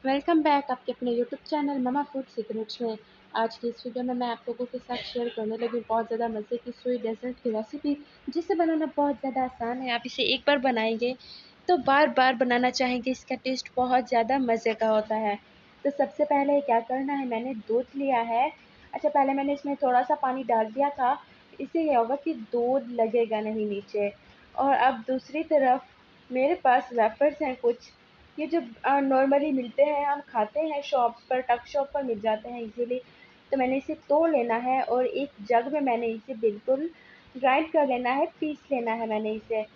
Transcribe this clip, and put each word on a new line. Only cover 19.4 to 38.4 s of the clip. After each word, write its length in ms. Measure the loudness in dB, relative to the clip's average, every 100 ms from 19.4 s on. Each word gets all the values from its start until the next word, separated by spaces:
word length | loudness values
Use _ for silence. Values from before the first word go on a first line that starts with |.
| 0
इसमें 240 | -2 -4 0
थोड़ा 260 | 2 4
सा 120 | 2
पानी 300 | 0 0 -2
डाल 280 | 0 0 0
दिया 180 | 0 -2
था, 320 | 2 0 0 -6 -20 -20 -12
इससे 220 | -4 0
ये 120 | 2
होगा 220 | 2 2 -2
कि 180 | -4
दूध 560 | -8 -4 -2 2 0 -2
लगेगा 500 | -2 0 2 0 -2
नहीं 260 | -2 -4 -4
नीचे। 460 | -4 -6 -4 -4 -4 -20 -20 -10 -2
और 180 | 2
अब 300 | 4 2 0 -4
दूसरी 340 | -6 -4 -6
तरफ 460 | 2 2 4 2 -2 -20 _ -20 _
मेरे 240 | 0 0
पास 340 | 2 4 2 2
वेफर्स 500 | 0 0 4 0 2
हैं 140 | -6 0
कुछ, 200 | -2 -2 -8 _ _ _ -18 -8
ये 80 | -2
जो, 140 | -2
अ, 300 | -4 -6 0
normally 600 | 2 4 4 4 4 2
मिलते 300 | -2 -4 2
हैं, 240 | 2 2 0
हम 140 | -2
खाते 400 | -4 -2 -2 -2
हैं 220 | -2 -4
शॉप 340 | -2 0 0 -2 _
पर, 100 | -4
tuck 260 | 0 -2 0
shop 240 | -4 -2
पर 80 | -4
मिल 180 | -4 -4
जाते 280 | -2 -4 -6
हैं 140 | -12
easily। 380 | -12 -6 -4 -4 -8 -20 -20 -20 _
तो 60 | 0
मैंने 200 | 2 0
इसे 180 | -4
तोड़ 360 | -10 2 2 4
लेना 240 | 2 2
है 280 | -2 0 0
और 240 | 0 0 0
एक 240 | -2 -6 -10
jug 320 | 0 2 2
में 80 | -2
मैंने 260 | 0 0 -2
इसे 280 | -6 -10
बिल्कुल 560 | -2 -2 -2 -2 -2 -2 -10 -20 -20 -20 -2
grind 360 | 2 2 2
कर 140 | 0 2
लेना 240 | 0 -2
है, 160 | 0 -2 -2